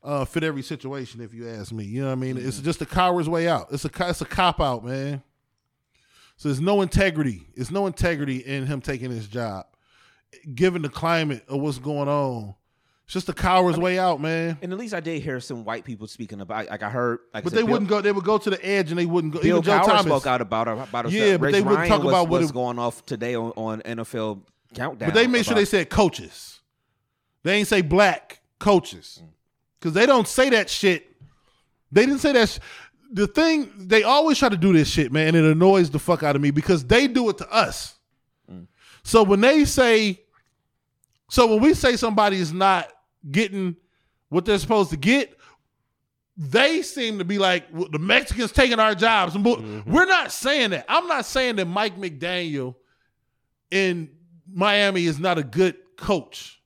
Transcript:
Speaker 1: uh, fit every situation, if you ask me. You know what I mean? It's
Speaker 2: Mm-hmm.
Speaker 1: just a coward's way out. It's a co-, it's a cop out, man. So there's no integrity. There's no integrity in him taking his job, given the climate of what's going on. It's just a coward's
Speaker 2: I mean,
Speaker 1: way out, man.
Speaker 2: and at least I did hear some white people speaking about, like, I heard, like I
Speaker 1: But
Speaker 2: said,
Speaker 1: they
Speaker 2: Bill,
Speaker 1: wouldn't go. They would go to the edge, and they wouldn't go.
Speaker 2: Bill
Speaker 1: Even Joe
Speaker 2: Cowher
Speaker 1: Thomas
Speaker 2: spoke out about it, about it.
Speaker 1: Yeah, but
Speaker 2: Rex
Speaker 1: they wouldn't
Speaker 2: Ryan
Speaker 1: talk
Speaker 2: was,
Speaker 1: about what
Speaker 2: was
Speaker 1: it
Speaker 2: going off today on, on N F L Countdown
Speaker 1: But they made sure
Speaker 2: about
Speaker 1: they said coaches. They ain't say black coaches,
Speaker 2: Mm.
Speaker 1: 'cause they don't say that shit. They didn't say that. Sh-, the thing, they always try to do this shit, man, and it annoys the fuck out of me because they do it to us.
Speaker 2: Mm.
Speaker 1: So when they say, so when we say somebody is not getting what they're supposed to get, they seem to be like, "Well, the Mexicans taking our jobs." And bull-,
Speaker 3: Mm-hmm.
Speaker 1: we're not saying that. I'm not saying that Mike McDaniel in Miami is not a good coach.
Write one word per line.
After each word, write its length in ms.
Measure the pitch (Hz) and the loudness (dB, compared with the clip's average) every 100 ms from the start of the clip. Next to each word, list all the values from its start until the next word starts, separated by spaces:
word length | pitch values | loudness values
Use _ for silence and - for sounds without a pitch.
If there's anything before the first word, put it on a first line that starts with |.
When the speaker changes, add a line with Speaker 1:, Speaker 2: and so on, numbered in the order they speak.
Speaker 1:
uh, 200 | 135 143 | -6 -6
fit 200 | 131 165 | -4 -4
every 180 | 160 139 | -4 -6
situation, 580 | 131 151 131 139 127 117 | -10 -10 -10 -10 -12 -14
if 140 | 113 | -16
you 140 | 113 117 | -14 -14
ask 220 | 113 98 | -12 -12
me. 120 | 113 | -10
You 180 | 101 117 | -8 -6
know 60 | 135 | -4
what 40 | |
I 20 | 131 | -4
mean? 220 | 131 127 | -6 -6
It's 200 | 131 110 | -8 -6
Speaker 2:
Mm-hmm. 80 | 143 | -6
Speaker 1:
just 160 | 165 | -6
a 40 | 160 | -4
coward's 420 | - 180 180 156 | 0 0 0 -2
way 200 | 170 170 | -2 0
out. 200 | 147 - | -2 -4
It's 140 | 143 151 | -10 -10
a 40 | |
co-, 180 | - 180 | -6 -6
it's 120 | 170 | -4
a 40 | 156 | -6
cop 360 | - 180 160 | 0 0 0
out, 240 | 147 120 117 | -2 -2 -6
man. 380 | 131 139 139 _ _ _ _ _ _ _ _ _ _ _ _ | -8 -6 -8 _ _ _ _ _ _ _ _ _ _ _ _
So 120 | 151 | -4
there's 120 | 135 | -2
no 200 | 170 202 | 0 0
integrity. 680 | 190 - 196 156 143 95 - - | 2 2 2 0 -4 -4 -14 -12
There's 160 | 123 | -6
no 160 | 190 196 | -4 -4
integrity 500 | - 175 160 143 127 | -2 -2 -2 -4 -6
in 300 | 123 135 135 | -6 -6 -6
him 140 | 143 | -6
taking 280 | 120 135 127 | -6 -8 -8
his 180 | 117 104 | -10 -10
job, 380 | 117 117 95 - _ _ _ _ _ _ - 156 | -8 -8 -8 -14 _ _ _ _ _ _ -20 -16
given 280 | 123 185 175 | 0 0 0
the 60 | 147 | -6
climate 540 | - 165 165 156 127 _ | -6 -2 0 -2 -6 _
of 120 | 139 | -6
what's 180 | 151 127 | -4 -6
going 280 | 135 147 143 | -6 -6 -2
on. 440 | 147 139 123 104 101 _ _ _ _ _ | -2 -2 -6 -10 -16 _ _ _ _ _
It's 80 | |
just 160 | 185 - | -8 -8
a 40 | |
coward's 420 | - 185 185 180 160 | -4 2 4 4 2
Speaker 2:
I 20 | |
mean, 60 | |
Speaker 1:
way 160 | 180 185 | 0 0
out, 200 | 185 156 | 0 0
man. 380 | 156 165 165 156 | -2 -2 -4 -6
Speaker 2:
and 100 | 180 | -8
at 60 | 190 | -10
least 160 | 233 190 | -8 -8
I 40 | |
did 220 | 160 160 | -8 -8
hear 180 | 156 131 | -6 -8
some 240 | - 123 | -8 -10
white 220 | 104 113 - | -8 -8 -8
people 220 | 110 107 | -14 -14
speaking 340 | - 110 101 | -14 -14 -12
about, 260 | 92 107 110 | -8 -8 -8
like, 100 | - | -8
I 80 | 104 | -6
heard, 300 | 123 123 120 _ - | -2 -2 -4 _ -8
like 60 | |
I 40 | 175 | -4
Speaker 1:
But 60 | |
Speaker 2:
said, 60 | 196 | -2
Speaker 1:
they 20 | |
Speaker 2:
Bill, 100 | 233 | 0
Speaker 1:
wouldn't 140 | 240 202 | 0 0
go. 120 | 208 | 0
They 100 | 202 | 0
would 120 | 196 | -2
go 160 | 180 214 | 0 0
to 100 | 214 | 0
the 160 | 190 190 | -4 -2
edge, 240 | 202 165 | -2 0
and 80 | 170 | -2
they 80 | 175 | 0
wouldn't 260 | 175 156 | 0 -2
go. 80 | 151 | 0
Speaker 2:
Bill 160 | 160 202 | 2 2
Speaker 1:
Even 20 | |
Joe 100 | 175 156 | 4 4
Speaker 2:
Cowher 60 | 196 | 4
Speaker 1:
Thomas 200 | 214 175 | 4 4
Speaker 2:
spoke 200 | 143 135 | 0 0
out 160 | 127 | -2
about 260 | 110 110 117 | 0 -2 -2
it, 40 | |
about 340 | 110 - 120 117 | -4 -6 -6 -4
it. 60 | |
Speaker 1:
Yeah, 220 | 196 214 180 | 0 2 2
but 40 | |
Speaker 2:
Rex 100 | 175 | 2
Speaker 1:
they 80 | 202 | 2
wouldn't 160 | 190 202 | 2 2
Speaker 2:
Ryan 120 | 170 | 2
Speaker 1:
talk 140 | 208 | 2
Speaker 2:
was, 80 | 180 | 4
Speaker 1:
about 160 | 180 170 | 2 2
what 120 | 175 | 2
Speaker 2:
was 80 | 165 | 0
Speaker 1:
it 40 | |
Speaker 2:
going 260 | 127 123 120 | -2 -6 -4
off 260 | 120 - - | -4 -6 -12
today 300 | 113 120 120 | -8 -6 -4
on, 160 | 113 - | -6 -6
on 260 | 110 110 | -8 -8
N 160 | - 117 | -10 -10
F 160 | 113 120 | -8 -6
L 260 | 110 101 _ _ _ | -6 -8 _ _ _
Countdown 360 | 113 131 113 120 | -10 -10 -6 0
Speaker 1:
But 40 | |
they 140 | 165 247 | 2 2
made 180 | 240 226 | 2 0
sure 80 | |
Speaker 2:
about 60 | 220 | 0
Speaker 1:
they 60 | 202 | 2
said 260 | 202 160 | 0 0
coaches. 680 | 202 190 - - - - - _ _ _ _ _ _ _ _ | 2 2 0 -16 -20 -20 -20 _ _ _ _ _ _ _ _
They 100 | 160 202 | -2 -2
ain't 100 | 202 | 2
say 140 | 208 | 0
black 600 | 160 175 202 156 _ - _ _ | 2 4 4 2 _ -20 _ _
coaches, 640 | 208 196 - 90 - - | 2 2 2 -18 -20 -20
Speaker 2:
Mm. 60 | 82 _ _ _ _ _ | -20 _ _ _ _ _
Speaker 1:
'cause 120 | 170 | -4
they 140 | 156 247 | 2 4
don't 200 | 262 208 | 4 2
say 220 | - 269 | 2 4
that 180 | 233 185 | 2 0
shit. 340 | - 196 170 _ _ - _ _ _ _ _ _ | 0 0 0 _ _ -20 _ _ _ _ _ _
They 160 | 156 254 | 2 4
didn't 140 | 277 | 2
say 100 | 294 | 2
that. 180 | 262 220 | 4 4
Sh-, 100 | - - - - _ _ | 0 -16 -20 -20 _ _
the 160 | 208 202 | -2 0
thing, 440 | 208 320 320 254 202 | 2 2 2 -2 -10
they 240 | 185 220 | 2 2
always 380 | 208 277 320 277 | 4 4 4 4
try 100 | 254 | 2
to 80 | 196 | 2
do 160 | 185 | 4
this 140 | 170 147 | 4 4
shit, 240 | - 135 | 0 0
man, 240 | 147 156 165 | 0 4 4
and 100 | 156 | 6
it 60 | |
annoys 400 | 156 185 196 170 | 6 6 6 4
the 80 | 143 | 0
fuck 240 | - 170 | 0 0
out 120 | 151 139 | 2 2
of 60 | |
me 80 | 143 | 2
because 340 | 143 - 175 123 | 0 0 0 4
they 220 | 233 277 | 4 4
do 220 | 247 233 | 2 0
it 80 | - | -2
to 100 | - | -2
us. 460 | 220 196 - - _ _ _ _ _ _ | 0 0 -4 -14 _ _ _ _ _ _
Speaker 2:
Mm. 140 | - - _ _ - | -20 -20 _ _ -20
Speaker 1:
So 180 | - 226 | 2 4
when 200 | 202 196 | 6 6
they 220 | 233 302 285 | 6 6 4
say, 560 | - 247 220 214 185 _ _ _ _ _ _ _ _ _ _ _ | 4 4 4 2 -4 _ _ _ _ _ _ _ _ _ _ _
so 160 | - 233 | 4 4
when 140 | 214 | 6
we 140 | 269 - | 4 4
say 220 | 269 247 | 2 2
somebody 400 | 233 214 208 196 | 0 2 2 2
is 120 | 165 | -2
not 400 | 175 196 185 156 - _ _ 151 | 0 2 2 -2 -14 _ _ -4
getting 440 | 147 214 196 185 170 _ _ _ _ _ | -2 -2 -2 -6 -6 _ _ _ _ _
what 160 | 160 175 | -4 0
they're 140 | 202 | -2
supposed 320 | - 220 175 | 2 0 0
to 60 | 143 | 0
get, 380 | 147 269 247 _ _ _ _ _ _ _ _ _ _ - | 2 2 0 _ _ _ _ _ _ _ _ _ _ -12
they 460 | 147 185 285 330 | -2 2 2 0
seem 340 | - - 233 214 | -4 -6 -6 -4
to 80 | 175 | -4
be 140 | 202 | 0
like, 260 | 190 180 - | 0 0 -4
"Well, 140 | 165 175 | -10 -6
the 60 | 156 | -6
Mexicans 540 | 175 240 285 214 226 | 0 0 0 -6 -2
taking 280 | - 262 233 | 2 2 4
our 140 | 220 | 2
jobs." 400 | 196 220 220 180 | 2 2 2 0
And 100 | 170 | 0
bull-, 140 | 208 240 | 0 0
Speaker 3:
Mm-hmm. 340 | 110 104 104 | -4 -12 0
Speaker 1:
we're 140 | 240 370 | 2 4
not 260 | 370 277 | 2 0
saying 400 | - 247 294 226 | -6 -2 0 0
that. 140 | 165 - | -2 0
I'm 200 | 294 349 | -2 0
not 180 | 294 - | -4 -2
saying 300 | 262 254 220 | -2 -2 -2
that 100 | 180 | -2
Mike 320 | 185 214 180 | -2 -2 -4
McDaniel 800 | 190 147 165 180 170 147 127 123 _ _ _ _ _ _ _ _ _ | -10 -8 -6 -6 -6 -6 -8 -10 _ _ _ _ _ _ _ _ _
in 380 | 190 190 175 156 _ _ _ _ | -2 0 -2 -8 _ _ _ _
Miami 540 | 185 202 202 202 190 170 | -2 0 2 0 0 -2
is 140 | 147 | -2
not 180 | 180 170 | -2 -2
a 40 | |
good 320 | 143 127 185 - _ - | -4 0 0 -2 _ -12
coach. 640 | - 185 - - - - | -4 -4 -4 -18 -20 -20